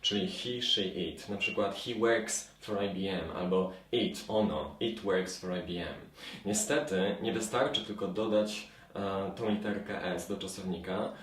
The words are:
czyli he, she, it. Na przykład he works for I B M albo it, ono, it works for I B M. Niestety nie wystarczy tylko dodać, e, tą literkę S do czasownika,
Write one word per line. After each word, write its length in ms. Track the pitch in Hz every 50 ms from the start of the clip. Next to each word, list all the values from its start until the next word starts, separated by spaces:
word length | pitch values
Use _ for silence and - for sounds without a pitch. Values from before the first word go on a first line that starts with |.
czyli 280 | - 101 104 101 92 92
he, 340 | - - - 123 123 123 -
she, 200 | - - 110 95
it. 460 | 92 - 90 87 80 78 - - -
Na 80 | 101
przykład 400 | 98 - - - - 104 98 -
he 180 | - - 120 117
works 560 | 107 113 117 117 113 107 - - - - - - -
for 240 | - - 104 101 101
I 40 | 98
B 220 | 95 92 95 95
M 200 | 95 90 - - -
albo 360 | - 92 90 92 92 92 - - - - - -
it, 320 | 120 104 - - - - -
ono, 480 | 110 107 107 92 87 90 90 - - -
it 200 | 107 117 - -
works 400 | - 101 92 92 92 90 - -
for 180 | - 92 90 90
I 20 |
B 220 | 87 87 87 87 82
M. 120 | 76 71 - - - - - - - - - -
Niestety 720 | 101 107 - - - 147 147 147 - 95 92 95 101 98 - -
nie 100 | 117 -
wystarczy 480 | 113 110 - - 123 135 104 107 104
tylko 280 | - - 104 - 101 92
dodać, 600 | 90 104 110 104 104 107 107 107 - - - - - - - - -
e, 360 | 98 98 98 98 95 98 95 92
tą 140 | - 117 107
literkę 540 | 104 101 107 107 101 - - - 101 76 82
S 240 | 90 90 85 - -
do 80 | 101
czasownika, 760 | 95 - - - - 92 92 87 82 - 92 92 101 107 110 - -